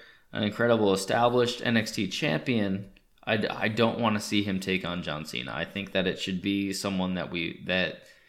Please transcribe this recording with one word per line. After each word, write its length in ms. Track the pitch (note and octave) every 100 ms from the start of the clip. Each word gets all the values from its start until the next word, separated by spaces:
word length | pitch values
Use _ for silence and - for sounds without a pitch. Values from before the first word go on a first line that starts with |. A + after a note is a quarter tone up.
| - - _
an 100 | A2
incredible 500 | G#2+ G#2 A#2 A#2 G2+
established 680 | F#2+ - A#2 A#2+ B2 A#2 -
N 140 | - A#2
X 140 | G#2+
T 160 | - F#2+
champion, 840 | - D3 D#3 - A#2 G2+ G2 - - _ _
I 140 | - A2
d-, 120 | G#2
I 180 | - G#2+
don't 320 | A2 A2+ A#2
wanna 200 | A2+ G#2+
see 240 | - G#2+
him 160 | G#2 F#2+
take 260 | F#2 F#2+ F2+
on 180 | F2
John 220 | E2 D2+ D#2
Cena. 260 | A#1 B1+
I 120 | A#1+ E2+
think 260 | G2+ F#2+
that 160 | F#2+ F#2
it 120 | -
should 220 | - F#2
be 300 | G2+ G2+ G2
someone 420 | F#2+ G2+ F#2+ F#2 F#2
that 160 | D#2
we, 320 | F2 E2 - -
that, 360 | F#2 E2+ - - -